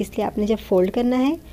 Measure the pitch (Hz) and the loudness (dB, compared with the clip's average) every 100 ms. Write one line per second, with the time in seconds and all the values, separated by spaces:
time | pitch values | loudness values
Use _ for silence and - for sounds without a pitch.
0 | 208 - 208 - 208 220 - 190 185 240 | -6 -4 -4 -2 -2 -2 2 2 2 2
1 | 247 254 269 320 - | 0 2 2 0 -6